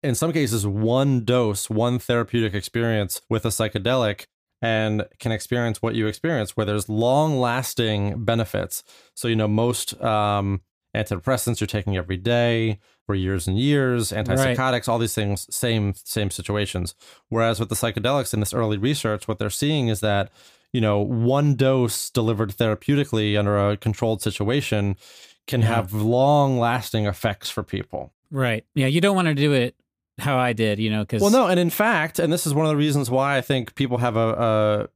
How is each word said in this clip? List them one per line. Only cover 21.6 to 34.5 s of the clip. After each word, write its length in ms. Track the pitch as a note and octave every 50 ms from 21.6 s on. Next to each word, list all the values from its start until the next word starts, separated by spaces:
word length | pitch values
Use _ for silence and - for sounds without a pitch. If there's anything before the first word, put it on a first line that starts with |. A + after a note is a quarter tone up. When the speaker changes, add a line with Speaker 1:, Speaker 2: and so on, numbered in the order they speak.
| C3+ C3 C3+ C3 B2 A2+ - - - -
Speaker 1:
delivered 400 | _ B2+ A2+ A2 A2+ G2+ A2+ G2+
therapeutically 880 | G2 - A#2+ A2 G#2+ - - - C#3+ C#3+ C#3+ C#3 - A2 G#2+ G#2 G#2 G#2
under 180 | G#2 G2+ G#2 G2+
a 200 | G2+ G2+ G#2 G2+
controlled 440 | - A2 G#2+ - - A2+ A2 G#2
situation 760 | - A2 G2 - G#2 G2+ B2 C#3+ C#3 - - G#2+ G2+ G2+ F#2+ - - - - - - - - _ _ -
can 140 | - B2
Speaker 2:
Yeah. 60 | A2+ A2
Speaker 1:
have 260 | A#2 A#2 G#2+ F2+ G2+
long-lasting 1120 | G#2+ G#2 A2 A#2 B2 C3 C#3 D3 D3 C#3+ C#3 C3 B2 A#2 A#2 A#2+ A#2+ G#2+ - - A2+ G#2+
effects 440 | G2+ G2 - - A2+ G2 - - -
for 140 | - - -
people. 480 | - - G2 F#2 _ - - C2 - _ _ _ _
Speaker 2:
Right. 360 | D#3 C3+ C3 A#2+ A2+ A2 - _ _
Yeah, 120 | - C3 C3
you 120 | C#3+ E3+
don't 160 | E3+ G3+ G3+
wanna 180 | F#3 F3+ D#3+ D3+
do 180 | C#3 C#3+ D3+ C#3+
it 220 | C3 A#2+ B2 - _ _ _ _ _ _ _ _ -
how 180 | - C#3+ C#3 B2+
I 140 | B2+ B2 A#2
did, 260 | G#2 A2+ G#2+ G#2 G#2
you 100 | A2 G#2+
know, 160 | G#2+ G#2+ G#2
'cause 160 | - - A2
Speaker 1:
Well, 100 | G2 G3+
no, 160 | A3 C4 B3 F3+
and 100 | F#3 F3
in 100 | F3+ F3
fact, 500 | - - G#3 A3+ G3 E3 D3+ D#3+ - -
and 120 | E3 D#3
this 140 | D#3+ F3 -
is 80 | D#3 C#3+
one 120 | D3 D#3+
of 40 | D#3
the 60 | D3+
reasons 340 | C#3+ D3 D3+ C#3 C#3+ C#3 A2+
why 280 | B2 C3 C3+ C#3 C#3+ C3+
I 40 |
think 320 | A#2+ - C#3 C3 A#2 - _
people 240 | - C#3 B2+ B2 A#2+
have 180 | A#2+ B2 A2 A2+
a 720 | A2+ A2+ A2+ - A#2 A2+